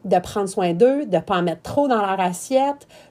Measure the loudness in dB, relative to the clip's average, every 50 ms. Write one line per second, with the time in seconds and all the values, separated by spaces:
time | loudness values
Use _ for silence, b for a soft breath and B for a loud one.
0 | -2 0 0 0 0 -2 -4 -4 -4 -2 -2 -2 0 0 2 4 4 4 4 2
1 | -2 -2 -2 -2 0 0 -2 0 0 -2 -4 -6 -10 -4 0 0 2 2 2 0
2 | 0 -2 0 0 -2 -2 -2 -6 -6 0 0 2 2 2 -2 -6 -10 B B B
3 | B B